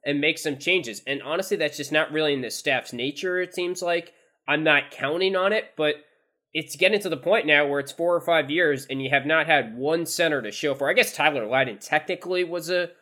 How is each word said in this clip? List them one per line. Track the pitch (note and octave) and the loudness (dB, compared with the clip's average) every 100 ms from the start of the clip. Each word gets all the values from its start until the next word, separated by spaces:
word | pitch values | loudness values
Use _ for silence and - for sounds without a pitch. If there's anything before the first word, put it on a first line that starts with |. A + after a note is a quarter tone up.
and | C#3 C#3+ | 0 2
make | D3+ D#3 | 2 0
some | D#3 C3+ | -4 -4
changes. | - F#3 A2+ G#2 - | 0 0 0 -10 -6
And | C#3 | -6
honestly, | C3 E3+ F#3+ G3 | -2 -4 -2 -2
that's | D3+ C#3+ | -2 -4
just | C3+ | 0
not | D#3 D#3 | 0 0
really | D3+ D3+ | 0 0
in | C#3+ | 0
this | A#2+ - | -4 -4
staff's | D3+ B2+ - | -2 -2 -2
nature, | B2 C3 C#3+ F#3 F3+ | -6 -6 -4 -4 -2
it | F3+ | -4
seems | F3+ F3 F#3 | -4 -4 -4
like. | F3 E3+ E3+ _ _ _ - | -2 -2 -4 _ _ _ -2
I'm | D3+ | 0
not | D#3 C#3+ C3+ | 4 2 2
counting | - C#3 E3 F#3+ F#3+ | -6 -4 0 0 2
on | F#3+ | 0
it, | A3 - - | 0 -4 -2
but | D3+ D3 _ _ _ _ _ | -2 -2 _ _ _ _ _
it's | - - | -8 -8
getting | C#3 F#3 G#3 | 0 2 2
to | A3 | -2
the | C#3+ | -4
point | E3 A3 D3+ | 2 2 4
now | D3 C#3+ | 4 4
where | C#3+ | 0
it's | C3+ | -4
four | - E3+ F3 | -2 0 2
or | |
five | - E3 C#3 | 2 2 2
years | D#3 E3 C#3 - | 2 2 2 -4
and | C3+ | -6
you | C3+ | 0
have | C#3 C3+ | 0 2
not | D#3+ D3+ | 2 4
had | D3 A2+ A#2 | 2 2 -4
one | C#3 E3+ D#3+ | 0 0 -2
center | - E3 C#3+ | 0 2 2
to | A2 | -4
show | - D3+ | -4 -2
for. | C3+ C#3 | 0 2
I | |
guess | G3 A3+ | 2 2
Tyler | - D3+ C#3+ G#2+ | 2 2 2 0
Lydon | B2+ C3 G2+ | 2 2 -4
technically | - D3+ - F3+ F3+ F3+ | -2 -2 0 -6 -2 -2
was | F3 F3 D#3+ | -2 -4 -2
a | F3+ E3+ - | -2 -2 -8